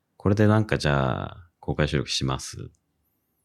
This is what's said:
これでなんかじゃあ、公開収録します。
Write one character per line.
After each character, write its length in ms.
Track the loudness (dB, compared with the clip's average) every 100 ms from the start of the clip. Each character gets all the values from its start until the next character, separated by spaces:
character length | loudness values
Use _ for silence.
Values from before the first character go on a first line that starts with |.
| _ -4
こ 120 | 0
れ 60 |
で 120 | 4 4
な 120 | 4
ん 60 | 2
か 120 | 0
じ 100 | 0
ゃ 440 | 0 0 -2 -8
あ、 180 | -12 -20 _
公 160 | -6
開 140 | -2 0
収 100 | 0
録 120 | -2
し 140 | -4
ま 140 | -2 -4
す。 320 | -8 -14 -16 -18 _ _ _ _ _ _